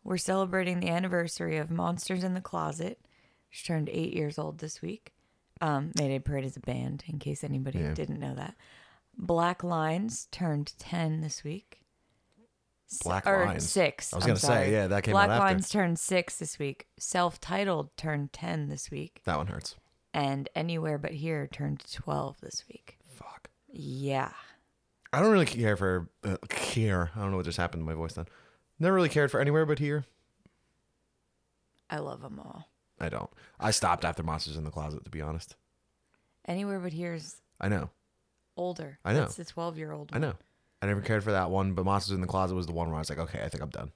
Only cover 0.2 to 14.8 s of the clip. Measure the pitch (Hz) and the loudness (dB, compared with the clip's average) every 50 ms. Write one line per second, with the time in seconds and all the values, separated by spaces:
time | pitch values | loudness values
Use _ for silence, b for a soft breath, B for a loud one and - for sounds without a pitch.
0.2 | - - 190 190 196 185 185 190 185 180 180 175 180 175 165 175 185 185 180 175 | 2 2 2 2 2 2 2 0 2 2 0 0 0 2 2 2 0 2 2 0
1.2 | 170 165 - - 170 165 160 156 151 160 165 170 175 170 175 170 - - 190 180 | 0 0 -4 -4 -2 -2 0 -2 -2 -2 0 0 0 0 0 -2 -2 -2 -2 -2
2.2 | 185 185 180 180 185 - - 170 156 156 151 165 165 190 240 _ _ b b b | 0 -2 -2 -4 -6 -6 -4 -2 -2 -2 -4 -4 -6 -6 -8 _ _ b b b
3.2 | b b b b b b - - - - 170 156 147 - - - 160 - - - | b b b b b b -16 -12 -4 -2 0 0 0 0 -2 -2 -4 -2 -2 -2
4.2 | 151 147 147 - 156 156 151 160 156 156 - - - 170 214 220 _ - _ _ | -2 -2 -4 -4 -6 -6 -6 -8 -10 -10 -10 -8 -8 -8 -8 -10 _ -20 _ _
5.2 | _ _ _ _ _ _ _ - 170 156 147 139 139 165 - 165 147 135 135 135 | _ _ _ _ _ _ _ -4 0 0 0 0 0 2 2 2 2 2 0 0
6.2 | 131 - 147 139 131 131 - 131 - - 123 127 123 131 139 139 - 165 156 143 | 0 -2 -2 -2 -2 -4 -8 -6 -6 -4 -4 -2 -4 -4 -6 -6 -8 -8 -8 -6
7.2 | - 143 143 - - 143 139 131 131 135 131 - 160 147 156 156 151 156 151 - | -4 -6 -6 -4 -4 -4 -4 -2 -2 -2 -2 -2 0 0 0 -2 -2 -4 -4 -6
8.2 | 147 135 131 131 - - - B B B B B B B B B B _ _ - | -6 -6 -6 -6 -8 -10 -12 B B B B B B B B B B _ _ -8
9.2 | 190 175 170 165 170 170 180 - - 175 170 160 156 160 160 180 202 226 233 - | 0 2 2 4 4 2 2 0 -2 -2 0 2 2 2 0 0 -2 -4 -6 -8
10.2 | - _ - - 180 165 151 147 143 - - - - - 175 170 165 156 156 160 | -10 _ -6 -2 0 0 0 0 -2 -4 -8 -14 -10 -6 -2 0 0 0 0 -2
11.2 | 156 151 - - - 147 160 196 _ _ - _ _ _ _ _ _ _ _ _ | -2 -4 -6 -6 -6 -8 -8 -8 _ _ -20 _ _ _ _ _ _ _ _ _
12.2 | _ _ _ _ 226 _ _ _ _ _ _ _ _ _ - - - 175 180 - | _ _ _ _ _ _ _ _ _ _ _ _ _ _ -8 -4 0 0 0 2
13.2 | - 196 196 190 180 101 92 76 - - - 202 175 143 - - - - - - | 4 4 4 6 4 4 2 0 0 2 4 4 4 4 2 -2 -8 -4 -2 2
14.2 | 92 123 110 95 - - 123 110 92 95 107 107 | 4 4 4 4 6 6 6 6 6 6 6 4